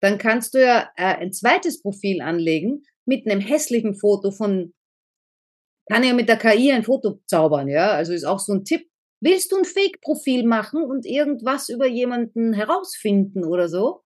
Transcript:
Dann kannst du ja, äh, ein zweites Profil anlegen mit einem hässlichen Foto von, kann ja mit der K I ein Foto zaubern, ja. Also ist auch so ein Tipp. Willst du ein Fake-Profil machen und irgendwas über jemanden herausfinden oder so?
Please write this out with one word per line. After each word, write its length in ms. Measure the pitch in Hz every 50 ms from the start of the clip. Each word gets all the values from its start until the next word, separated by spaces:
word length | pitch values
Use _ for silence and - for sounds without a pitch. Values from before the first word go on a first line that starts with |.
| -
Dann 160 | 294 311 294
kannst 340 | - 233 220 247 240 - -
du 80 | 269
ja, 280 | 262 247 240 233 - - _ -
äh, 180 | 175 190 180
ein 160 | - 175 185 190
zweites 480 | - - 233 294 370 370 349 277 -
Profil 400 | _ 202 196 - - 202 196 170
anlegen 640 | 127 147 165 170 165 165 160 160 151 214 277 294 _ _ _ _ _ -
mit 180 | 262 269 -
einem 140 | 220 202 196
hässlichen 560 | 196 208 269 311 302 - 240 233 220 220 196
Foto 340 | 202 - 208 202 202 202 196
von, 440 | 196 - 220 208 196 190 175 170 _ _ _ _ _ _ _ _ _ _ _ _ _ _ _ _ _ _ _ _ _ _ _ -
kann 140 | 214 220 254
ja 100 | 254 247
mit 160 | 240 233 233
der 80 | 226 220
K 160 | 226 233 214
I 180 | 214 247 277 269
ein 100 | 240 220
Foto 380 | 226 262 269 - 214 - - _
zaubern, 420 | - - 170 156 156 151 143 139 139
ja. 240 | 139 151 175 208
Also 200 | 208 147 165 165 175
ist 120 | 175 -
auch 140 | 147 185 196
so 140 | - - 202
ein 120 | 196 196
Tipp. 200 | - 320 330 - _ _ _ _ _ _ _ -
Willst 280 | 294 381 381 370 -
du 60 | 392 381
ein 80 | 370
Fake-Profil 800 | 370 - 392 392 381 - - _ - 302 302 - - 262 247 240
machen 380 | 233 233 220 208 - - 302 330
und 220 | 254 262 277 233
irgendwas 640 | - 240 277 294 285 294 233 226 247 269 277 - -
über 180 | 226 233 269 262
jemanden 680 | 247 226 247 247 247 240 240 233 _ 233 233 226 220
herausfinden 920 | 196 214 214 330 381 381 - - - - 220 202 196 190 196 - 196 175
oder 220 | 160 170 180 175 170
so? 320 | 160 180 202 262 359 - _